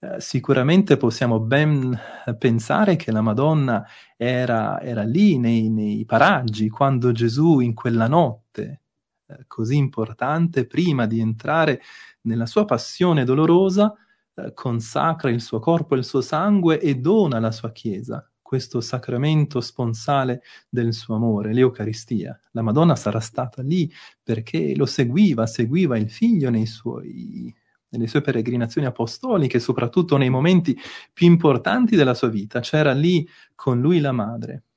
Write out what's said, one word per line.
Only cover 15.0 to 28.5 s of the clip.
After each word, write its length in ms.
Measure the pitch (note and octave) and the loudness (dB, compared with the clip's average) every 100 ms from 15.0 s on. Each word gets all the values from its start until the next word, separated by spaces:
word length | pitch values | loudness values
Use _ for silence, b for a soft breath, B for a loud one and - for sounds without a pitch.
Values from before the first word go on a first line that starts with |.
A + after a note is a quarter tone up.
| D3 D#3+ C3+ | -2 -2 -2
il 140 | A#2+ | -2
suo 160 | A#2 A#2 | -4 -6
corpo 360 | A2 E3+ D#3+ | 0 0 0
e 40 | C3 | -2
il 60 | |
suo 180 | B2 C#3 | 0 -4
sangue 580 | B2+ D#3 F#3+ G3+ E3+ D#3+ | -2 -2 2 2 4 2
e 140 | D#3+ C3+ | 0 0
dona 400 | C3 A3 F3+ A#2 | 2 2 2 0
alla 160 | A2+ | -2
sua 180 | A2 A2+ | -4 -10
Chiesa 540 | - A#2 G2 A#2 A#2 - _ _ | -10 -8 -8 -8 -12 -14 _ _
questo 300 | C3+ - A#2+ | -6 -4 -6
sacramento 800 | A#2 B2+ - B2 C#3+ D#3 C#3+ B2+ | -6 -8 -6 -2 0 2 0 -2
sponsale 800 | A#2+ - A#2+ A2 - C#3 C3 B2 B B B | -6 -6 -6 -4 -2 0 0 -4 B B B
del 240 | B2 A#2 | -2 -2
suo 220 | A2 - | -4 -4
amore, 380 | A2 A#2 G#2 G#2+ | -2 0 0 0
l'Eucaristia. 840 | A2+ B2+ B2 A2 A2+ - A2 E2 - _ | 2 2 2 -8 -8 -6 -6 -6 -12 _
La 120 | A#2+ | -4
Madonna 340 | A2+ A2+ E3+ C#3+ | 0 4 4 4
sarà 240 | - A2+ | 0 -4
stata 420 | A2 - B2+ - | -6 -8 -8 -8
lì 260 | C3 F3+ F3 B B B | -4 -2 -2 B B B
perché 540 | - A2+ A2+ D#3+ D#3 | -6 -6 -4 -4 -2
lo 120 | C#3 C#3 | 0 -2
seguiva, 600 | - B2 C#3 G#3 A#2+ A2 | 0 0 4 2 2 -2
seguiva 500 | - A#2 D3+ F3+ A#2 | -2 -2 0 0 0
il 140 | G#2 | -4
figlio 400 | - A3+ A3 C3 | -2 0 2 2
nei 160 | A#2 A2 | 0 -2
suoi, 880 | - A#2+ B2 - - - - A#2+ - _ _ _ | -6 -10 -10 -14 -14 -14 -12 -14 -16 _ _ _
nelle 180 | A2+ A2+ | -6 -2
sue 140 | D3+ | -2
peregrinazioni 680 | C#3+ B2 A2+ | 0 -2 -2